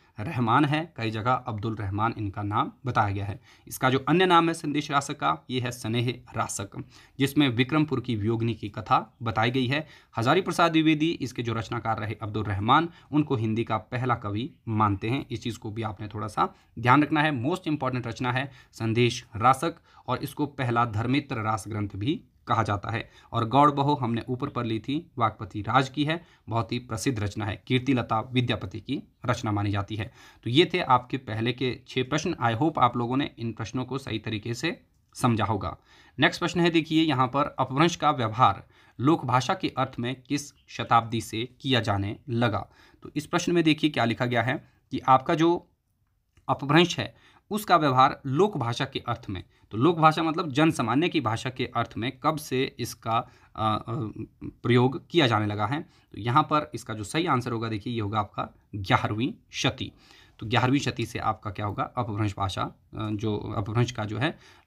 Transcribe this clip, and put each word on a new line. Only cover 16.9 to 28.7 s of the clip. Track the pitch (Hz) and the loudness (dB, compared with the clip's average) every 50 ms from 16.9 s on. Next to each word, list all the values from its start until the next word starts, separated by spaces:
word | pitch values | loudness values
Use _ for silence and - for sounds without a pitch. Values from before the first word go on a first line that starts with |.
| 127 147 147 | 6 6 6
रखना | 147 160 151 147 | 4 2 2 2
है। | 156 | 2
मोस्ट | 147 123 113 143 180 185 - | 0 0 -2 -2 -2 -2 -2
इंपॉर्टेंट | 160 151 147 135 127 127 123 120 | -4 -2 -2 -2 -2 -2 -2 -4
रचना | 120 110 - 131 123 120 | -4 -6 -4 -2 -2 -2
है | 131 139 131 - - - _ - | -2 -4 -6 -10 -18 -20 _ -10
संदेश | - 113 113 110 117 120 117 117 - - - - | -4 -2 0 2 4 4 4 2 -2 -8 -10 -4
रासक, | 101 110 131 131 - 160 170 - - _ _ _ - - - | 2 4 4 4 4 2 -4 -4 -6 _ _ _ -12 -6 -4
और | 110 - | -4 -4
इसको | 156 - - - 147 | -4 -6 -6 -4 -4
पहला | 143 - - 135 120 117 120 120 | -4 -4 -4 -2 0 2 2 2
धर्मेत्र | 120 104 107 117 120 131 147 143 - 131 | 2 0 -2 0 0 0 0 -2 -2 -4
रास | 113 107 110 110 104 - 104 | -4 -2 -2 -2 -4 -4 -6
ग्रंथ | 107 107 104 101 - | -6 -4 -4 -6 -6
भी | 98 104 131 175 247 - _ _ _ _ | -4 -4 -4 -4 -4 -6 _ _ _ _
कहा | - 120 113 107 | 0 2 2 2
जाता | 104 104 101 - - | 2 0 -2 -4 -4
है। | 107 113 - - - - - _ - | -6 -6 -6 -8 -14 -20 -14 _ -2
और | 117 113 110 | -2 0 2
गौड़ | 117 139 147 147 | 6 6 6 6
बहो | 143 143 139 143 143 | 6 4 2 2 2
हमने | 127 131 113 117 113 110 - | 0 0 0 -2 -2 -2 -4
ऊपर | 127 123 143 - | -4 -4 -4 -4
पर | - 123 120 | -4 -4 -4
ली | 113 110 113 | -2 -4 -4
थी, | - - 139 160 170 - _ 123 | -4 -4 -4 -4 -6 -8 _ -2
वाकपति | 117 107 98 - 110 95 - 107 98 | 0 0 -2 -4 -10 -10 -8 -6 -2
राज | 107 110 131 139 135 | 2 4 4 2 2
की | - 147 147 | 0 -2 -2
है, | 151 160 170 - - _ _ _ - | -2 -2 -4 -6 -12 _ _ _ -4
बहुत | 113 113 113 - 120 | -2 -2 -2 -2 -4
ही | 123 | -6
प्रसिद्ध | 123 - 113 101 - 139 127 107 | -6 -6 -6 -4 -2 -2 0 0
रचना | 104 101 - 104 104 | -2 -4 -4 -4 -6
है, | 101 98 - - | -6 -6 -6 -2
कीर्तिलता | - 127 127 127 139 135 120 113 - 113 110 | 0 0 0 2 2 2 0 2 0 0 -2
विद्यापति | 110 123 123 127 123 120 117 101 - 92 | -2 0 0 0 0 0 0 -2 -4 -8